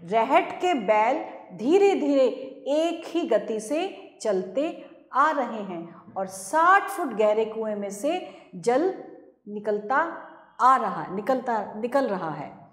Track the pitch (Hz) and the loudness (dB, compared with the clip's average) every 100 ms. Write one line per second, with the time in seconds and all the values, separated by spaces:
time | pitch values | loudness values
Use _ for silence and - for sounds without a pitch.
0 | 170 220 226 311 359 - 359 302 196 214 | 0 0 4 4 2 -2 0 0 2 4
1 | 220 302 - - - 175 226 370 392 339 | 4 0 -4 -12 -16 -6 2 6 6 4
2 | 285 277 254 - - - 254 294 330 330 | 2 4 4 0 -12 -12 -2 0 0 -2
3 | - 339 294 214 208 220 214 294 381 - | -4 -4 2 0 0 -6 -2 -4 -4 -8
4 | - - 226 190 185 - 320 - - - | -20 -6 -2 -2 -2 -2 -4 -6 -16 -20
5 | _ 247 302 285 240 226 196 175 170 - | _ 2 2 2 -4 -6 -8 -10 -12 -16
6 | - - 190 - - 311 339 392 370 - | -12 -8 -8 -8 -2 4 6 6 4 -6
7 | 330 208 214 214 220 226 220 208 202 202 | -6 2 2 2 0 -4 -6 -4 -6 -4
8 | 285 359 359 - - 185 190 254 359 - | -4 -4 -6 -18 -18 -4 0 2 2 -2
9 | - - - _ 208 208 214 208 208 269 | -14 -20 -20 _ -12 -8 -2 -4 0 0
10 | 330 - - - - - 247 262 220 175 | 0 -6 -16 -20 -20 2 4 6 2 -4
11 | 151 190 208 262 240 220 196 208 233 277 | -6 -6 -2 -2 0 -4 -4 -6 -2 0
12 | 254 190 165 147 135 - - | 0 -2 -4 -8 -12 -16 -20